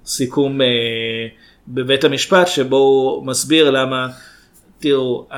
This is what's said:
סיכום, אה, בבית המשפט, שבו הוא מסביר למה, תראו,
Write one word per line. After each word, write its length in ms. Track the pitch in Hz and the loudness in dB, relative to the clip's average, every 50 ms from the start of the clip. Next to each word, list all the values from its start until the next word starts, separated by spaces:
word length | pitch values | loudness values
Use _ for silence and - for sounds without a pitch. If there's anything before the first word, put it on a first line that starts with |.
| - | -12
סיכום, 560 | - - - 131 123 - 147 139 135 139 135 | -8 -6 -4 -4 -2 0 0 -2 0 0 0
אה, 60 | 131 123 123 117 117 117 113 113 113 113 113 113 113 110 - _ _ _ _ _ _ | 0 0 0 0 -2 -2 -4 -4 -4 -6 -6 -6 -8 -10 -14 _ _ _ _ _ _
בבית 360 | - 123 131 123 131 135 135 151 | -10 -8 -4 -2 0 2 2 2
המשפט, 440 | 147 139 131 - - 190 180 175 | 2 2 0 -2 2 2 2 2
שבו 300 | 180 - 143 127 131 135 | 2 0 -2 -2 0 2
הוא 480 | 139 139 135 135 135 131 135 - - 131 | 4 4 4 4 4 2 0 -2 -4 -6
מסביר 460 | 131 123 - 139 131 160 160 151 139 | -6 -6 -4 -2 2 2 4 4 4
למה, 360 | 135 131 131 131 131 127 127 127 - - - - - _ _ _ _ _ _ _ _ - | 2 0 0 -2 -2 -4 -6 -8 -10 -14 -20 -20 -20 _ _ _ _ _ _ _ _ -6
תראו, 480 | 151 147 139 135 131 123 120 - - - 135 | -2 0 0 0 0 -2 -4 -6 -8 -12 -16